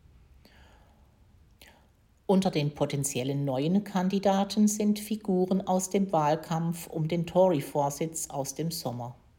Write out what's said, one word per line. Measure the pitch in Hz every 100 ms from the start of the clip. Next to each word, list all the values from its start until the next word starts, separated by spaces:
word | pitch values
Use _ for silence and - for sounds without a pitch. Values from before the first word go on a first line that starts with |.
| - - - - - - - - - _ _ _ _ - - - - - _ _ _ _ -
Unter | 190 190
den | 160 147 -
potenziellen | 147 139 135 123 131 139 143
neuen | 131 151 190 208
Kandidaten | 190 185 196 196 196 196 - 208
sind | 208 214 208
Figuren | - 214 - 185 185 190 -
aus | 185 185
dem | 202 196
Wahlkampf | 160 147 160 - 165 165 170 -
um | - 156
den | 175 165
Tory-Vorsitz | 180 185 156 135 151 143 - 160 160 -
aus | 147 131
dem | - 160
Sommer. | 165 127 120 120 127 _